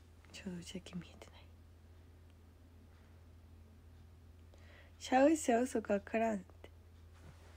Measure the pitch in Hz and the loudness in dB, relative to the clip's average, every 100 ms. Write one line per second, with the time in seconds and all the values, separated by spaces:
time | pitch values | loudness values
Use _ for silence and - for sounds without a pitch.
0 | - - - - 190 175 170 185 - 180 | -20 -20 -20 -14 -10 -10 -10 -12 -10 -10
1 | - - - - - - - - - - | -12 -16 -20 -20 -20 -20 -20 -20 -20 -20
2 | - - - - - - - - - - | -20 -20 -20 -20 -20 -20 -20 -20 -20 -20
3 | - - - - - - - - - - | -20 -20 -20 -20 -20 -20 -20 -20 -20 -20
4 | - - - - - - - - - - | -20 -20 -20 -20 -20 -20 -20 -20 -20 -14
5 | - 262 277 320 - 233 254 233 214 202 | 2 6 8 6 4 4 2 0 0 -2
6 | - 226 226 208 - - - - - - | 0 0 0 -2 -6 -18 -20 -20 -20 -20
7 | - - - - - | -20 -20 -20 -20 -20